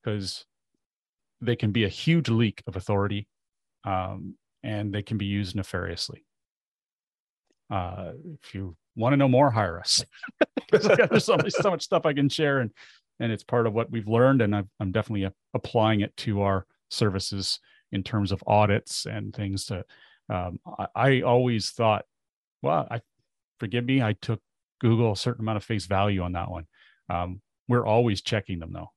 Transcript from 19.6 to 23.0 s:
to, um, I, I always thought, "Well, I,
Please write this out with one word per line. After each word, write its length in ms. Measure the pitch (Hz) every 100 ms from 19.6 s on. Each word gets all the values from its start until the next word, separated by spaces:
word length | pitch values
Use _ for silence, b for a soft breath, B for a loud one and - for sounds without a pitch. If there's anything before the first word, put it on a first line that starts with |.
| -
to, 180 | 101 - b b b -
um, 300 | 92 90 82 - -
I, 80 | -
I 260 | - 131 127
always 480 | 127 123 123 113 -
thought, 340 | - 113 104 - _ _ _ _ _
"Well, 260 | 143 - -
I, 100 | 117